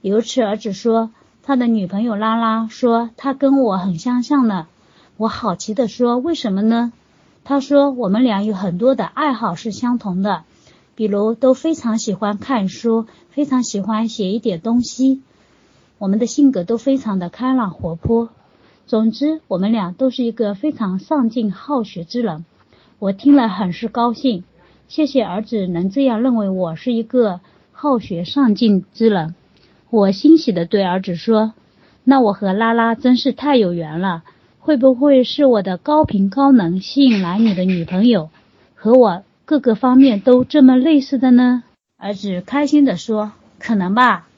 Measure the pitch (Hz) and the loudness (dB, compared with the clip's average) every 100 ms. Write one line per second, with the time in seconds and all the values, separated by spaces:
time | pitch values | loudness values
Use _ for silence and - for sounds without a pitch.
0 | 202 208 226 - 214 214 220 190 233 226 | 0 -2 -2 -2 -2 -4 -8 -4 -2 0
1 | 226 _ _ _ - 269 240 220 180 196 | -2 _ _ _ -4 0 0 0 -2 -4
2 | 240 202 220 226 226 220 226 - 247 233 | -4 -2 -2 0 0 -2 -4 -2 0 0
3 | 233 - 277 269 277 277 247 190 196 165 | -2 -8 -8 -2 0 2 2 0 -4 -4
4 | 247 247 247 285 233 190 160 _ _ _ | -2 -4 0 0 2 -2 -8 _ _ _
5 | _ _ 220 - 226 170 - 214 233 - | _ _ -6 -4 -6 -6 -6 -4 -4 0
6 | 240 240 294 320 220 190 214 233 240 - | 0 0 -2 -4 -4 0 0 0 -2 -8
7 | _ _ _ _ - 277 269 285 277 254 | _ _ _ _ -4 -4 2 2 2 0
8 | 214 208 254 196 214 190 190 175 240 269 | -2 2 2 0 -2 -4 -4 -2 0 0
9 | 190 - 302 226 220 170 233 202 247 240 | -4 -4 -4 -2 -4 -6 -8 -6 -4 -4
10 | 208 180 202 175 - _ _ _ _ - | -4 -4 -2 -4 -8 _ _ _ _ -6
11 | 214 202 214 226 262 262 320 320 233 220 | -4 0 -2 0 0 2 0 -4 -4 -4
12 | 220 190 208 208 - 254 190 - 233 226 | -4 -4 -4 -6 -4 -2 -2 -4 -2 -2
13 | 226 - _ - 285 254 233 202 190 220 | -2 -14 _ -6 -2 -2 -2 -6 -4 -2
14 | 226 - 185 220 226 170 226 240 233 - | -4 -4 -4 -2 -4 -4 -2 -2 -2 0
15 | 262 269 _ _ _ _ _ _ _ _ | 0 0 _ _ _ _ _ _ _ _
16 | 196 208 233 - 277 196 175 226 269 269 | -2 -2 -2 2 2 2 -4 -2 0 -2
17 | 220 190 175 - 254 262 202 - 170 165 | -2 -6 -6 -6 -2 0 -2 -6 -8 -6
18 | - 233 233 _ _ _ _ _ _ 220 | -2 -2 -2 _ _ _ _ _ _ 0
19 | 226 220 294 320 _ 185 196 226 180 180 | 0 0 -4 -4 _ -4 -2 -2 -4 -2
20 | 262 247 233 226 214 196 302 302 202 185 | -4 -2 -6 -2 -4 -2 -6 -4 -4 -6
21 | - 302 233 240 220 185 - 285 208 180 | -4 -2 -2 -2 -4 -6 -6 -6 -6 -10
22 | 170 240 226 160 165 _ _ _ _ _ | -8 -6 -4 -6 -14 _ _ _ _ _
23 | 196 196 285 285 226 185 190 160 226 240 | -6 0 4 4 4 -2 -4 -4 -8 -2
24 | 233 226 269 190 - _ _ _ _ - | -2 0 -2 -4 -8 _ _ _ _ -4
25 | 294 269 196 185 220 226 185 170 190 196 | 0 0 -2 -6 -6 -4 -4 -2 -2 0
26 | 269 220 254 233 196 185 175 160 - 226 | 0 0 0 0 -2 -2 -4 -6 -4 -4
27 | 226 254 220 175 _ _ _ - 294 247 | -2 0 0 -2 _ _ _ -8 -2 -2
28 | - 170 175 285 254 202 233 196 - - | -2 -8 -4 0 2 2 2 0 -2 0
29 | 226 196 160 175 _ _ _ _ _ 233 | 0 0 -4 -10 _ _ _ _ _ 2
30 | 196 196 302 320 285 175 170 202 185 185 | 2 2 6 6 4 -2 0 0 0 -2
31 | 190 170 - 220 220 - _ _ _ _ | -4 -8 0 0 0 -6 _ _ _ _
32 | - 269 226 190 196 190 226 233 233 226 | 2 4 4 0 -2 0 0 2 0 0
33 | 247 247 269 - 285 269 190 175 160 160 | 2 2 0 -4 0 2 2 -2 -6 -6
34 | 190 165 - _ _ _ - 294 262 240 | -4 -6 -12 _ _ _ -2 4 4 4
35 | 285 269 247 - 277 226 190 180 - 302 | 4 4 2 2 2 2 0 -6 0 0
36 | 311 202 196 262 277 254 170 185 - 277 | 2 0 -2 2 4 4 4 -4 -4 2
37 | 269 214 175 190 226 185 185 180 165 185 | 4 4 0 0 0 0 -2 -2 -2 0
38 | 240 214 156 _ _ _ _ _ 214 254 | 2 2 -2 _ _ _ _ _ 2 6
39 | 226 175 - _ - 302 247 220 254 254 | 4 2 -12 _ -4 0 0 0 4 6
40 | 269 208 254 247 254 302 262 254 285 294 | 6 4 4 4 4 4 6 6 4 2
41 | 262 262 262 247 247 247 - _ _ _ | 0 -2 4 4 4 0 -6 _ _ _
42 | 196 196 202 180 180 277 285 294 269 180 | -12 -8 -6 -8 -4 -4 2 4 4 0
43 | - 214 214 - _ _ - 220 185 208 | -4 -4 -6 -12 _ _ -4 -2 0 2
44 | 247 180 _ | 2 2 _